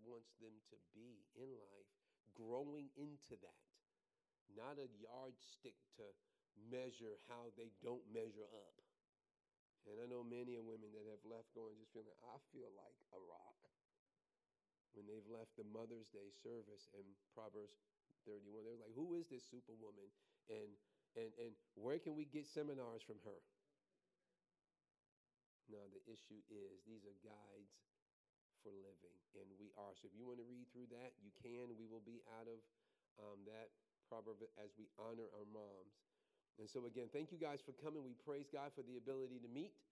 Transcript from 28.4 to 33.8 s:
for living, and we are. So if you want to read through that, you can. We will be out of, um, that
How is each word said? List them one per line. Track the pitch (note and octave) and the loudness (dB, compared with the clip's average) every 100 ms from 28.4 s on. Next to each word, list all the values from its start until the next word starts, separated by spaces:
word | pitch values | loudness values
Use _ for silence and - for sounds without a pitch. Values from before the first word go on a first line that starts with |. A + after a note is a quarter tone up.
| _ _ | _ _
for | G#2+ G2 | -4 -4
living, | G2 F2 F2 F2+ - G2+ | -6 -10 -14 -16 -12 -8
and | G2 F#2+ | -8 -6
we | G#2 G#2 | -6 -4
are. | G2+ F#2+ | -4 -4
So | G2+ | -8
if | G2+ | -4
you | B2 | -2
want | A#2+ | -2
to | A#2+ | -4
read | B2 B2 B2 | -6 -6 -6
through | A#2+ | -6
that, | A#2+ B2 - | -6 -6 -8
you | G2+ - | -12 -8
can. | B2 A#2+ B2 A2+ | -2 0 0 -2
We | A2+ | -2
will | A2+ | -4
be | G#2 A#2 G#2+ A2+ | -4 -8 -6 -4
out | A2+ | -2
of, | A2+ A2 _ _ _ _ - | -4 -6 _ _ _ _ -8
um, | G#2 G2+ G2 | -4 -4 -4
that | A2 A2 - | -4 -4 -8